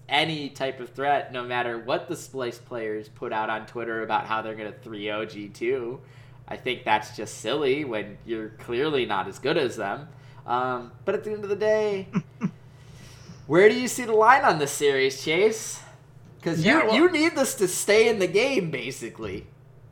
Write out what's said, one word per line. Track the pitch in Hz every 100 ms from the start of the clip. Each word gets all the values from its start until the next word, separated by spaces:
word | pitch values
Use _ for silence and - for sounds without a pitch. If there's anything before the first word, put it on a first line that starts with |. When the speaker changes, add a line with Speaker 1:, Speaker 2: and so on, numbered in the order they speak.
| -
Speaker 1:
any | 143 160 151 139
type | - 135 123
of | 120
threat, | 123 139 139 -
no | 127
matter | 123 123 120 117
what | 113 170 175
the | 156
Splyce | - 131 120 117
players | - 123 110 107 107
put | - 123
out | 110 110
on | 110 107
Twitter | 120 113 113
about | 110 107 101
how | 110
they're | 110 110
gonna | 107
three | - 117 107 104
oh | 107
G | 110 104 101
two. | - 117 135 117 131 - - - - -
I | 104
think | - 120
that's | 113 107 - -
just | 107 -
silly | 110 120 139 143 143
when | 107 101 98 113
you're | 110 107
clearly | - - 120 151 143 110
not | 98 95
as | -
good | 131 165
as | 127 110
them. | 98 120 156 - - - -
Um, | 120 127 123 117 -
but | - 190
at | 214
the |
end | 214
of | 202
the | 196
day, | 214 214 214 196 185 208 - -
<laughs> | 214 - - - - - - - - - -
where | 160 214
do | 247
you | 247
see | - 233
the |
line | 214 220 277
on | 269 160
this | 143
series, | - 147 135 135 131
Chase? | 156 165 214 220 - - - - - - - -
'Cause | 170 165
you, | 170
Speaker 2:
Yeah, | 311 226
well | 226
Speaker 1:
you | 359
need | 311 320 311
this | 269 -
to | 180
stay | - - 208 220
in | 220
the | 180
game, | 190 269 262 165
basically. | 131 120 127 113 110 107 101 - - - - -